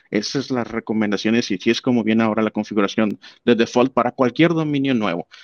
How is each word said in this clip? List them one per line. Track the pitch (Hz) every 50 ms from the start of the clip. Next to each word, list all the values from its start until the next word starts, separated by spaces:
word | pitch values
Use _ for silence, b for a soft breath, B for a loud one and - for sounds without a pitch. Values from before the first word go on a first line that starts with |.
| b b
Esas | - 107 - - - 139 123
son | - 135 123
las | 113 110
recomendaciones | 113 113 - - 110 110 107 104 101 95 - 110 113 120 117 -
y | 101
sí | 90 - 113
es | 117 -
como | - 135 123 117 104
viene | 110 110 113 113
ahora | 110 104 113 110
la | 107
configuración | - 107 107 - 101 107 101 95 - - 110 104 92 - B B B B _
de | 120 117
default | 107 117 - - 123 123 131 -
para | 123 117 123 -
cualquier | - 131 123 120 - 160 170 170
dominio | 160 160 151 147 139 135 139 131
nuevo. | 113 107 98 85 85 - B B B